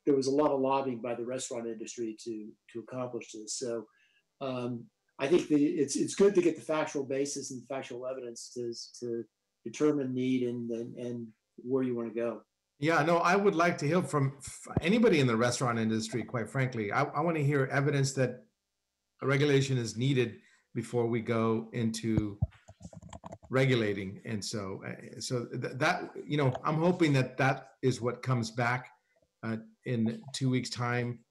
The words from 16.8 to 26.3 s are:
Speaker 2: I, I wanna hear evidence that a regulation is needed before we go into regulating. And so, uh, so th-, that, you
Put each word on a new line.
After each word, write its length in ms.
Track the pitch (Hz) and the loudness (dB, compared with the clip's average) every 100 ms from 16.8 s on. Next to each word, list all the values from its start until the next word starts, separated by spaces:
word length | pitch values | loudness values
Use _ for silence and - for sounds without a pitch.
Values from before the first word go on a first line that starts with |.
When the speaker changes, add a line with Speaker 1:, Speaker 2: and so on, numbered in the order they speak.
| 101 | -2
Speaker 2:
I, 140 | 147 | 0
I 160 | 143 147 | 0 0
wanna 180 | 170 160 | 0 2
hear 300 | 143 143 135 | 2 2 2
evidence 420 | 135 143 143 135 | 2 2 2 0
that 280 | 135 120 - - _ _ _ _ _ _ _ | 2 0 -2 -16 _ _ _ _ _ _ _
a 60 | 127 | 0
regulation 520 | 139 147 139 135 127 | 2 6 4 4 0
is 180 | 113 104 | -2 -2
needed 420 | 135 123 113 98 _ _ _ | 2 2 2 -2 _ _ _
before 320 | 120 110 120 117 | -8 -2 0 2
we 140 | 120 | 0
go 480 | 104 117 113 113 110 | 0 2 2 0 -2
into 640 | 123 113 110 117 110 107 98 - - - - - - - - - - - | -2 -2 -2 0 0 0 -4 -4 -4 -20 -20 -18 -18 -18 -16 -16 -18 -2
regulating. 680 | 127 135 123 104 98 95 104 | 2 4 4 2 -2 -6 -10
And 200 | 120 107 | -8 -6
so, 380 | - 110 95 98 | -6 -6 -6 -8
uh, 360 | 123 - - - | -10 -12 -14 -12
so 260 | - 123 - | -6 -4 -4
th-, 280 | 135 - 127 | -6 -6 0
that, 340 | 156 - - - | 0 0 -6 -12
you 100 | - | -4